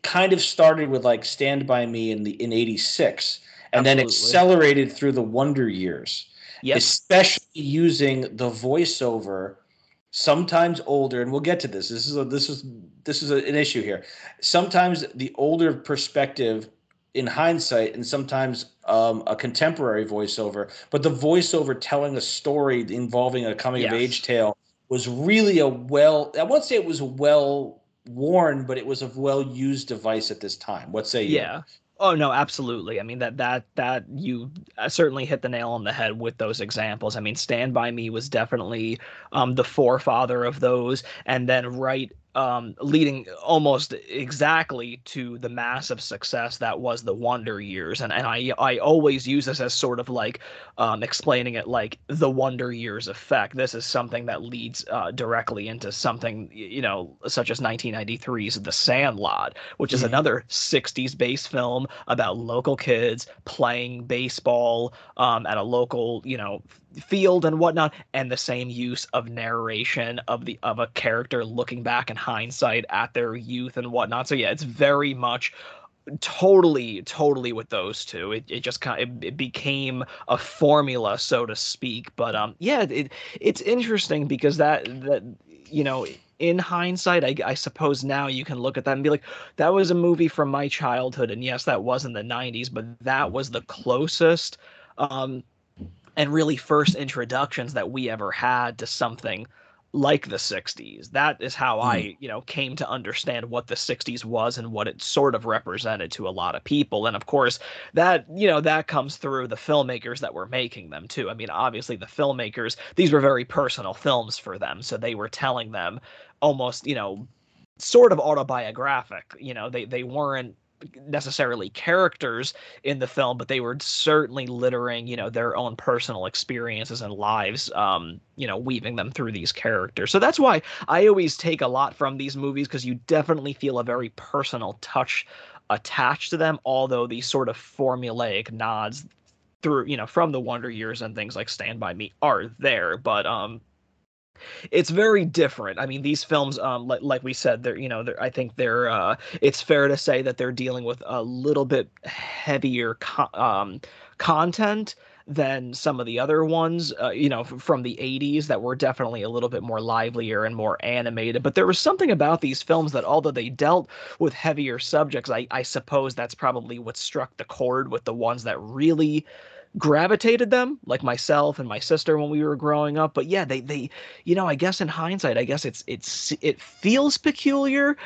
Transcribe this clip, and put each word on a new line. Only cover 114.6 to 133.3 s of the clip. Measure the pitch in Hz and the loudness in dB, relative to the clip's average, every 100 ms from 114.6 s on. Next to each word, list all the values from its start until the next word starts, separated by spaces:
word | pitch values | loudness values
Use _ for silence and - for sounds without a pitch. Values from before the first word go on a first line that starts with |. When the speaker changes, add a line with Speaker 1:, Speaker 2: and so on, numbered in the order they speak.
| 62 82 | -8 -8
Speaker 2:
So | - 113 | -8 -6
they | 120 | -6
were | 110 107 | -6 -10
telling | - 135 123 113 | -4 -2 -2 -6
them | 104 87 117 - - - _ | -6 -6 -8 -18 -20 -20 _
almost, | 147 135 123 - | 2 2 -4 -4
you | 127 | -6
know, | 131 101 101 123 _ _ _ _ _ | -4 -6 -8 -14 _ _ _ _ _
sort | - 240 240 | 6 10 10
of | 160 | 8
autobiographic, | 139 147 135 127 110 117 139 131 - 95 - - | 4 2 0 -4 -6 -4 -2 -2 -4 -16 -16 -16
you | 139 | -12
know, | 120 117 | -10 -8
they, | 123 | -8
they | 110 127 | -6 -8
weren't | 127 139 143 135 123 - _ _ - - 139 | -6 -4 -2 -4 -6 -14 _ _ -20 -20 -6
necessarily | 143 139 139 127 120 95 | -6 -4 -2 0 0 -6
characters | - - 180 180 - 131 117 131 - - - | -6 0 4 2 0 -6 -4 -6 -10 -20 -8
in | 135 139 | -6 -4
the | 127 | -4
film, | - 127 123 | 0 0 -2
but | 117 | -4
they | 135 | -4
were | 120 143 | -4 -6
certainly | - - 156 151 131 135 | -6 0 4 4 2 -6
littering, | 127 123 123 123 123 117 120 | -8 -2 0 0 -4 -6 -6
you | |
know, | 120 110 | -6 -4
their | 117 117 | -2 -2
own | 98 120 113 | -2 -4 -2
personal | - 120 - 104 | 0 0 -2 -6
experiences | 92 - - 123 117 110 113 120 | -6 -6 -6 -6 -6 -8 -8 -10
and | 107 | -10
lives, | 101 104 110 98 107 - | -2 0 2 0 -4 -4
um, | - 101 92 82 85 _ | 0 2 0 -2 -14 _
you | - | -10
know, | 123 98 | -6 -4
weaving | 127 120 95 117 | -4 -4 -4 -6
them | 101 | -6
through | 131 117 | -4 -6
these | 104 80 | -4 -6
characters. | - 113 107 92 - 101 | -2 0 0 -2 -4 2
So | 196 | 4
that's | 247 320 | 4 6
why | 262 170 - - - | 6 6 0 -10 0
I | 170 214 | 6 8
always | 196 160 - | 6 2 0
take | 170 165 | -2 0
a | 127 | 0
lot | 127 139 | 2 0
from | - 139 135 | 0 -4 -4
these | 139 | -8
movies, | 139 139 139 143 | -6 -4 -4 -4
'cause | 139 | -6
you | 123 123 - | -6 -6 2
definitely | 156 147 | 2 4